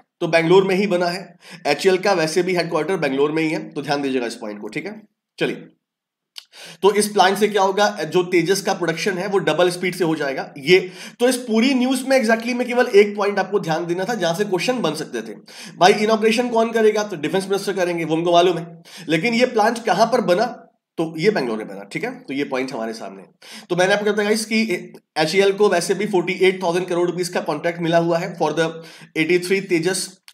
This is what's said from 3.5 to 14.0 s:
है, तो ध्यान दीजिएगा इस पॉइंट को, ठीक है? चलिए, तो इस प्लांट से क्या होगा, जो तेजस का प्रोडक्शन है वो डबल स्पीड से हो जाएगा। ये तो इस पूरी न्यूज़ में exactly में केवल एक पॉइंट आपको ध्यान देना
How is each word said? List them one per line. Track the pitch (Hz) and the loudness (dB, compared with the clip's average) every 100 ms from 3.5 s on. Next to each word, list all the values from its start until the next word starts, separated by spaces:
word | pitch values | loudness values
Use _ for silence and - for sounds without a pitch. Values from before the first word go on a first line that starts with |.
है, | 165 160 | -2 -6
तो | 151 | -8
ध्यान | 143 143 | -4 -4
दीजिएगा | 139 131 117 | -2 -2 -4
इस | |
पॉइंट | 110 110 104 | -6 -10 -10
को, | 104 | -10
ठीक | 151 170 | -10 -10
है? | 220 - _ _ - | -14 -20 _ _ -6
चलिए, | 139 - 82 _ _ _ _ _ _ - - - - - | -4 -4 -14 _ _ _ _ _ _ -20 -20 -20 -20 -2
तो | 190 | 0
इस | 208 208 | 0 0
प्लांट | 208 180 196 | 0 0 2
से | 208 | -2
क्या | 202 | 0
होगा, | 190 190 208 208 | 0 0 -2 -2
जो | 147 165 | -4 -2
तेजस | 180 185 165 190 | 0 0 0 -2
का | 208 | -2
प्रोडक्शन | 190 170 165 208 180 | -4 -4 -2 -4 -4
है | 202 | -2
वो | 196 | -2
डबल | 156 156 180 | 0 2 0
स्पीड | 175 185 | 0 -6
से | 170 | -2
हो | 165 156 | -2 -2
जाएगा। | 143 135 196 139 | -4 -6 -10 -6
ये | 131 185 180 - - - | 4 4 4 -8 -18 0
तो | 247 | 0
इस | 254 | 0
पूरी | - 220 262 | 0 2 2
न्यूज़ | 262 247 277 | 2 0 -2
में | 269 262 | 2 2
exactly | 220 220 233 | 4 0 0
में | 247 208 | -4 0
केवल | 240 247 | 0 6
एक | 196 208 208 | 6 6 2
पॉइंट | 202 202 | 0 0
आपको | 190 202 | 0 -2
ध्यान | 165 160 170 | 0 -2 -2
देना | 175 | -2